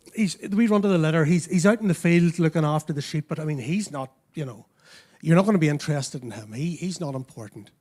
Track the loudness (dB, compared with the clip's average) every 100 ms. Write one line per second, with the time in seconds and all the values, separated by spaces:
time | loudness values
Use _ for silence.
0 | -12 -2 -2 -2 -4 2 4 4 4 2
1 | 2 2 4 2 2 2 4 4 2 0
2 | 4 4 4 2 0 2 0 0 -4 -8
3 | -6 -6 -6 -6 -6 -6 -4 -4 -4 -8
4 | -10 _ _ -10 -10 -10 -20 _ _ -20
5 | _ _ 2 4 4 4 2 0 -2 -4
6 | -4 -10 -12 -14 -12 -8 -8 -6 -8 -6
7 | -8 -8 -10 -14 -16 -18 -20 _